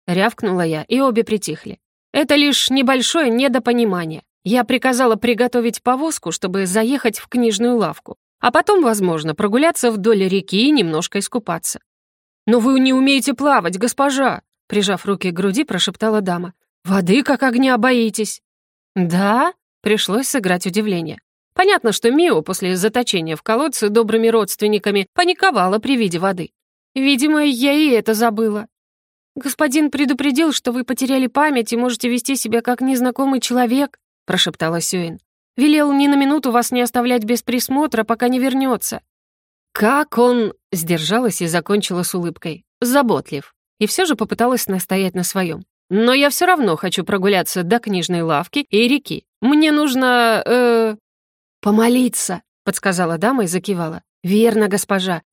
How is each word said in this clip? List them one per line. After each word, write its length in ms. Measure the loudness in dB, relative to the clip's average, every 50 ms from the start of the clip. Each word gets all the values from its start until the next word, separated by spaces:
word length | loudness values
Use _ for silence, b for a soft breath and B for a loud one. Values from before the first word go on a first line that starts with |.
| _
рявкнула 560 | -4 0 0 0 0 -2 -4 -4 -2 -2 0
я, 220 | -2 -2 -2 -4 -4 -2
и 120 | 0 0
обе 220 | 2 2 0 0
притихли. 560 | 0 0 -4 -4 -4 -6 -10 -10 -12 -16 -18 -18 _ _ _ _ _ _
«Это 220 | -4 -2 0 2 2
лишь 360 | 2 4 2 2 0 0 0
небольшое 580 | 0 0 2 2 2 0 0 0 0 0 0 2
недопонимание. 920 | 2 2 0 0 0 0 0 0 0 2 2 0 0 -2 -4 -8 -10 -12 -16 _ _ _ -4
Я 200 | 0 0 0 2
приказала 520 | 0 0 0 0 0 0 2 2 2 2
приготовить 640 | 2 0 0 0 0 0 0 0 0 0 -2 -4 -2
повозку, 480 | -2 -2 -2 0 -2 -4 -6 -6 -8 -8
чтобы 360 | -6 -6 -6 -4 -2 -2 -2
заехать 520 | 0 0 0 0 0 0 0 -2 -2 -4 -4
в 100 | -8 -6
книжную 480 | -2 0 0 0 0 0 0 0 2
лавку, 400 | 0 0 -2 -4 -8 -16 -20 -20 -20 _ _ _ _
а 100 | -2 0
потом, 320 | 2 2 2 4 4 4
возможно, 520 | 4 2 2 2 0 0 -2 -2 -4 -6 -2
прогуляться 560 | -2 0 0 2 2 2 2 0 0 0 0
вдоль 380 | 0 0 2 2 2 2 2 0
реки 380 | 0 -2 -2 -2 0 2 4
и 40 | 4
немножко 480 | 4 2 2 0 -2 -4 -4 -4 -6 -6
искупаться». 600 | -6 -4 -6 -6 -6 -6 -8 -6 -8 -10 -10 -12 -16 _ _ _ _ _ _ _ _ _ _ _ _
«Но 120 | 2 2 4
вы 200 | 4 4 2 4
не 120 | 4 2
умеете 420 | 2 4 4 4 2 2 0 -2 -2
плавать, 440 | 0 0 2 2 2 0 -2 -2 -2
госпожа!» 640 | -4 -4 -2 0 0 0 0 0 0 0 -2 -4 -8 _ _ _ _
прижав 400 | -4 -2 -2 0 0 -2 -4 -4
руки 240 | -4 -4 -2 -4 -4
к 40 | -4
груди, 300 | -2 -2 -2 -2 -2 -2
прошептала 560 | -2 -4 -4 -4 -4 -4 -4 -2 -2 0 0
дама. 320 | -2 -2 -4 -6 -6 -10 -14 _ _ _ _ _ -4
«Воды 380 | -2 0 0 2 2 2 2
как 200 | 2 0 0 0
огня 360 | 0 0 2 2 2 2 2 2
боитесь!» 640 | 2 2 2 2 2 0 -2 -4 -6 -6 -8 -12 _ _ _ _ _ _ _ _ _ _ _
«Да?» 600 | -2 0 0 0 0 2 2 2 2 0 -2 -4 _ _ _ _ _
пришлось 480 | -2 -2 0 0 0 -2 -2 -2 -2 -2
сыграть 380 | -2 -2 0 0 -2 -2 -2
удивление. 520 | -4 -4 -2 -2 -2 -2 -4 -4 -8 -10 -14 _ _ _ _ _ _ _
Понятно, 380 | 0 2 2 2 2 0 -2
что 180 | -2 0 0 2
Мио 320 | 2 4 4 2 2 0
после 340 | 0 -4 -6 -4 -2 -2 -2
заточения 600 | 0 0 0 0 -2 -2 0 -2 -2 -2 -4 -6
в 60 | -6
колодце 460 | -4 -2 -2 0 -2 -2 -2 -2 -2 2
добрыми 400 | 2 2 2 2 2 2 2 2
родственниками 800 | 2 2 0 -2 -4 -2 0 0 0 0 0 0 0 0 -2 0 _
паниковала 640 | 0 0 2 2 2 0 2 2 2 2 2 0 0
при 180 | 0 0 0
виде 220 | 0 0 0 -2 -2
воды. 320 | -2 -2 -2 -4 -8 -12 _ _ _ _ _ _ _ _ -6
Видимо, 500 | -2 0 2 2 2 2 2 2 2 2
я 280 | 0 0 0 0 2
и 180 | 2 2 4 4
это 220 | 2 2 2 0
забыла. 540 | 0 0 0 0 0 0 -2 -2 -2 -6 -8 -12 _ _ _ _ _ _ _ _ _ _ _ _ _
«Господин 540 | -10 -10 -8 -4 -2 -2 0 2 2 0 0
предупредил, 640 | 0 0 0 0 0 0 0 0 0 2 0 0
что 200 | 0 -2 -4 -4
вы 120 | -4 -4 -4
потеряли 440 | -4 -4 -4 -2 0 0 0 0 0
память 440 | 0 0 0 2 0 -2 -2 -2
и 40 | -2
можете 320 | -2 -2 -2 -2 -4 -2 -2
вести 260 | -2 -2 -2 -4 -4
себя 240 | -4 -2 -2 -2 -2
как 220 | -2 -2 -2 -2
незнакомый 580 | -2 -2 0 0 0 -2 -2 -2 -2 0 0 -2
человек», 580 | -2 -2 0 0 0 2 0 0 -2 -2 -6 _ _ _ _ _ _
прошептала 560 | -4 0 0 0 0 -2 -4 -4 -2 -2 -4
Сюин. 380 | -4 -4 -4 -4 -6 -6 -8 -12 _ _ _ _ _ _ _
«Велел 360 | 0 2 4 4 4 2 2
ни 140 | 2 2 4
на 100 | 4 4
минуту 340 | 2 2 2 0 0 0 0
вас 220 | 0 0 0 0
не 80 | 0 -2
оставлять 440 | -2 0 0 -2 0 0 0 0 0
без 180 | -2 -2 -2
присмотра, 640 | -2 -2 -4 -2 -2 -2 0 0 0 0 -2 -2 -2
пока 240 | -2 -2 -2 0 0
не 100 | 0 0
вернется». 640 | 0 0 0 0 0 0 -2 -2 -4 -8 -10 -10 -14 _ _ _ _ _ _ _ _ _ _ _ _ _
«Как 460 | -4 0 0 2 2 2 0 -2 0 2
он», 360 | 2 4 4 2 0 -2 -6 -10 _ _
сдержалась 680 | -6 -6 -2 -2 -2 -2 -2 -2 -2 0 0 -2 -2 -2
и 40 | -4
закончила 560 | -2 -2 -4 -2 0 -2 -2 -2 -2 -4 -4
с 120 | -4 -4 -4
улыбкой, 500 | -4 -6 -6 -8 -8 -10 -10 -12 -12 _ _ _ _
«заботлив». 760 | -2 2 2 2 2 2 0 0 -2 -6 -10 -10 -10 -14 _ _ _ _ _ -4
И 60 | -2
все 180 | -2 0 0 0
же 100 | 0 0
попыталась 540 | -2 -2 -4 -2 0 0 0 0 -2 -2 -4
настоять 460 | -4 -4 -4 -2 -2 -2 -2 -2 -2
на 100 | -4 -4
своем. 400 | -2 -2 -2 -4 -4 -6 -10 -14 -18 _ _ _ -2
«Но 220 | 0 2 4 4
я 180 | 4 4 4 2
все 160 | 2 2 2
равно 300 | 2 2 2 2 0 0
хочу 280 | 0 -2 -4 -4 -4 -2
прогуляться 580 | -2 -2 0 2 2 2 2 0 -2 -4 -4
до 160 | 0 0 0 0
книжной 440 | 0 -2 -4 -4 -2 -2 -2 -2
лавки 440 | 0 0 -2 -2 -2 -4 -6 -6 -4 0
и 180 | 2 2 4 4
реки. 360 | 2 0 -2 -6 -10 -12 -12 _ _ _
Мне 320 | 0 2 4 4 4 4
нужно... 680 | 2 2 0 0 0 0 2 2 2 2 2 2 2 0 0
э, 500 | 0 2 2 4 4 2 2 2 0 -2 -6 _ _ _ _ _ _ _ _ _ _ _ _
помолиться», 800 | 0 2 4 4 4 4 4 4 2 0 -2 -4 -6 -6 -8 -10 -12 _ _ _ _
подсказала 540 | -6 -6 -2 -2 -2 0 0 0 -2 -2 0
дама 260 | 0 0 0 0 0
и 20 |
закивала. 560 | -2 -2 -4 -4 -4 -4 -4 -4 -6 -8 -12 -16 _ _ _
«Верно, 460 | -4 0 2 4 4 4 4 2 2 2
госпожа. 540 | 0 -2 -2 -2 -2 -2 -2 -4 -6 -6 -8 _